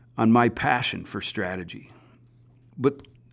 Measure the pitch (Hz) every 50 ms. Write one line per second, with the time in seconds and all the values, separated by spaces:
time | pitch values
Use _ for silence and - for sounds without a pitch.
0 | _ _ - - 117 113 113 120 120 117 - - - 143 131 123 127 - - -
1 | 85 - - 104 - - - 110 95 90 92 95 87 82 - - - - - -
2 | _ _ _ _ _ _ _ _ _ _ _ _ _ _ - - 123 143 139 -
3 | - - - - _ _